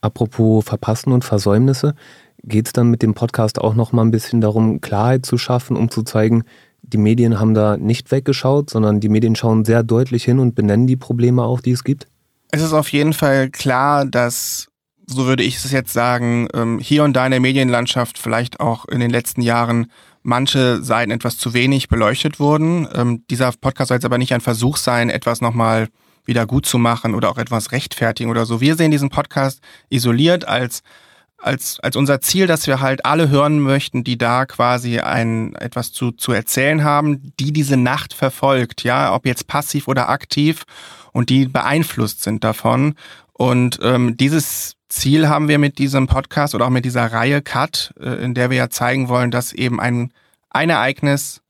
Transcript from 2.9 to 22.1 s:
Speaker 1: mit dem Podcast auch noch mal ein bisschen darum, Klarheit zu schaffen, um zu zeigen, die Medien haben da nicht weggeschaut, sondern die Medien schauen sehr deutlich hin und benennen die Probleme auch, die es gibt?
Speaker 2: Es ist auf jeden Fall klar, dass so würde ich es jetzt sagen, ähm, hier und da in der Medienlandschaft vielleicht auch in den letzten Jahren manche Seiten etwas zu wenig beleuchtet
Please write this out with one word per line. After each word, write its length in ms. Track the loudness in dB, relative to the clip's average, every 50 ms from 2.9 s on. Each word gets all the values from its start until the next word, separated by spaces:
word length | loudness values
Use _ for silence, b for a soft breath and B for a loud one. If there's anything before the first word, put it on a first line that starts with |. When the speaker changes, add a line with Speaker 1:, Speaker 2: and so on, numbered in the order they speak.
Speaker 1:
mit 140 | 2 2 2
dem 100 | 0 0
Podcast 480 | 0 -2 -4 0 0 0 0 0 0
auch 140 | -2 0 2
noch 160 | 2 0 2
mal 100 | 2 2 4
ein 60 | 4
bisschen 320 | 2 0 -2 0 0 2
darum, 400 | 2 2 2 2 2 2 0 -2
Klarheit 420 | -4 -4 -2 0 2 2 2 2 0
zu 140 | -2 -2 -2
schaffen, 400 | 0 0 -2 -2 0 -2 -2 -2
um 140 | -2 -2
zu 100 | -2 -4
zeigen, 440 | -6 -2 0 2 2 4 4 2 0 b b b b b b b _ -4
die 100 | 0 2
Medien 400 | 4 4 4 4 4 2 2 2
haben 160 | 2 2 4
da 220 | 4 4 2 2 0
nicht 340 | 0 0 -2 -2 0 _
weggeschaut, 580 | -2 -2 0 0 -2 0 2 2 2 2 0 0
sondern 300 | 0 0 2 2 2 2
die 100 | 2 2
Medien 260 | 2 4 4 2 0
schauen 300 | 2 2 2 2 2 2
sehr 160 | 4 2 2
deutlich 420 | 2 2 2 2 2 0 -2 -2 0
hin 140 | 2 2 4
und 160 | 4 2 2
benennen 320 | 2 0 2 4 4 4
die 100 | 2 2
Probleme 480 | 0 -2 -4 -2 0 2 2 2 2 2
auch, 180 | 0 -2 -2
die 100 | 0 -2
es 120 | -2 -2 -2
gibt? 240 | -4 -4 -4 -6 _ _ _ _ _ _ _ _ _
Speaker 2:
Es 100 | -4 -2
ist 120 | -2 2 2
auf 180 | 0 0 2
jeden 220 | 0 0 2 2 0
Fall 360 | 2 2 2 2 2 2 0
klar, 560 | -4 -4 -2 0 0 2 2 2 2 2 0
dass 600 | 0 0 0 0 0 -2 -4 -8 -8 -8 -10 -12 _ _ _ _ _ _ _ _ -12
so 180 | -4 -2 0
würde 180 | 0 2 2 0
ich 140 | -2 -2 -4
es 140 | -6 -2
jetzt 220 | -2 -2 -2 -2 -2
sagen, 540 | 0 0 0 0 0 0 0 0 0 -2 -2 -4
ähm, 260 | -4 -2 -2 -2 -4
hier 240 | -2 0 2 2 4
und 100 | 4 2
da 120 | 2 2
in 60 | 2
der 80 | 2 2
Medienlandschaft 800 | 2 2 2 2 2 2 2 0 0 0 -2 -2 -2 -4 -6 -10
vielleicht 420 | -6 -4 -2 -2 -2 -4 -6 -4
auch 260 | -2 -2 -2 -2 -6
in 140 | -6 -4 -2
den 120 | -2 0
letzten 300 | 0 0 -2 -2 -4 -2
Jahren 500 | 0 0 2 2 0 0 0 -2 -2 -4 b b b b b b b
manche 600 | -2 0 0 0 0 2 2 2 2 2 0 0
Seiten 280 | -2 0 0 0 -2
etwas 260 | -4 -4 -4 -6 -6 -4
zu 160 | -8 -2 0
wenig 340 | 0 2 2 2 0 0 0
beleuchtet 520 | 0 2 2 2